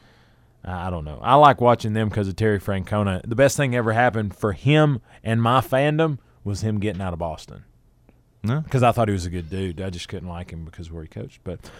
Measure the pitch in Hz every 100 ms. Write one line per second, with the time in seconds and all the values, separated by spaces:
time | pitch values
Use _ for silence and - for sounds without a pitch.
0 | _ _ _ _ _ _ - 90 92 87
1 | 76 71 120 143 147 - 120 117 110 110
2 | 107 107 95 90 110 98 - 98 90 104
3 | 98 92 117 113 135 - 135 123 113 113
4 | 123 110 104 - 107 92 131 151 151 120
5 | _ - 110 117 117 131 - 131 147 151
6 | 160 135 _ _ 101 95 110 104 104 92
7 | 95 85 82 76 - - - _ _ _
8 | _ _ _ _ 104 147 151 131 120 117
9 | 107 95 87 90 80 95 95 80 95 87
10 | - 95 90 85 87 82 80 - 82 82
11 | 78 107 117 - 90 85 -